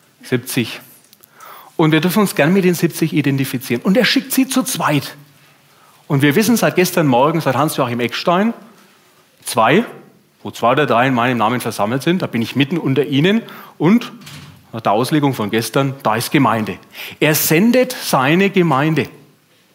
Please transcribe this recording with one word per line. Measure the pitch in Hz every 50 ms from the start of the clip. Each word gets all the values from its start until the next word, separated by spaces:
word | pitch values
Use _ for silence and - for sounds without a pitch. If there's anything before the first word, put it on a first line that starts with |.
| _ _ _ _ -
Siebzig. | - 127 123 120 - - 139 113 107 - - - - - - _ _ _ _ _ _ _ - - - - - - - _
Und | - 165 160 156
wir | 156
dürfen | 156 185 165 214 208
uns | 190 -
gern | - 139 151 185
mit | 196 175
den | 185 175
siebzig | 151 - 165 - - 170 156 -
identifizieren. | 156 135 143 139 135 135 135 - 123 - - 120 120 -
Und | - 190
er | 254 220
schickt | - - 277 - - -
sie | - 262 262
zu | - 254 220
zweit. | - - 170 156 135 151 143 - - - - - _ _ _ _ _ _ _ _ _ _ _ _ _ _ _ _ -
Und | 156 139
wir | 139 147 135
wissen | 196 220 185 240
seit | 220 - 156 147
gestern | - 185 180 - 185 165
Morgen, | 143 127 120 131 151 165 170
seit | 147 139 127
Hans-Joachim | 120 143 156 156 - 139 120 120 120
Eckstein, | 123 117 - - - - 170 180 208 233 226 - - - - - _ _ _ _ _ _ _ _ _ _ _ _ -
zwei, | - - 120 113 - 143 202 240 - - - - - _ _ _ _ _ _ -
wo | 107
zwei | 104 - - 117 127
oder | 143 151
drei | 123 123 113 127
in | 135 131
meinem | 120 117 127 127 117
Namen | 110 107 123 120
versammelt | - 120 104 - - 107 120 139 -
sind, | 165 175 190 151
da |
bin | - - 117 117
ich | - -
mitten | - 143 143 180
unter | 165 - 139 135 143 139
ihnen. | - 135 135 151 185 208 226 220 - - - - - - -
Und | 143 165 214 240 - - - - - - - - - - - - _ _ -
nach | 113
der | - 113
Auslegung | 101 107 123 120 160 151 143 139 127
von | - 110 104
gestern, | 104 110 113 - - 147 139 139 131 - -
da | 110 110
ist | 113 113 - -
Gemeinde. | 156 135 113 110 113 107 98 90 - - _ - - - - - -
Er | 156 147 156
sendet | 147 - - 160 160 202 240 240 254 254 254 -
seine | - - - - 143 127 139 160 180 196 202
Gemeinde. | 196 196 175 165 139 127 147 160 160 143 110 - - - - _ _ _ _ _ _ _ _ _